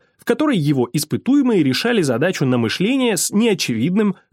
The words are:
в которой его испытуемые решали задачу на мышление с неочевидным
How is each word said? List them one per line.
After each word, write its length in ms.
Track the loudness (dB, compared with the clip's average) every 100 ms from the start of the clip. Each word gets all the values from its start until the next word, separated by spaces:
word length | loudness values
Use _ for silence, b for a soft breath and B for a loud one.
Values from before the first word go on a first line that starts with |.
| _ _
в 40 |
которой 320 | -4 0 0 0
его 320 | 0 0 0
испытуемые 720 | -2 -4 -4 0 2 2 2
решали 400 | 2 0 0 0
задачу 420 | 0 0 -2 0 0
на 140 | 0
мышление 580 | 0 -2 0 0 0 -2
с 140 | -2
неочевидным 840 | 0 0 0 -2 -2 0 0 0 -4 b